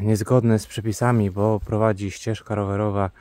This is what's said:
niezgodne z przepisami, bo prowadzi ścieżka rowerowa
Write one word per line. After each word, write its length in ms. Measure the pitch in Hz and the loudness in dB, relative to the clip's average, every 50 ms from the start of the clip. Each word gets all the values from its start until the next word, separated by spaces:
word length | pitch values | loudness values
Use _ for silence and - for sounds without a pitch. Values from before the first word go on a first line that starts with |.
niezgodne 580 | 101 107 110 101 107 - 127 127 113 117 110 107 | 0 0 0 0 2 2 2 2 4 4 2 2
z 80 | - | 0
przepisami, 640 | - - - 101 113 101 - 120 123 123 113 104 98 | -4 -8 -6 -4 -4 -4 0 0 2 2 2 2 0
bo 300 | 92 101 104 110 107 101 | 0 0 0 0 0 0
prowadzi 500 | - - 110 104 110 110 104 95 101 95 | -2 -2 0 2 2 2 2 0 -4 -8
ścieżka 440 | - - - 113 110 - - - 107 | -8 -8 -6 -6 -6 -6 -6 -6 -4
rowerowa 560 | 104 101 98 98 101 107 104 98 101 98 92 - _ | -2 -2 -2 -2 -2 -2 0 0 0 -2 -2 -4 _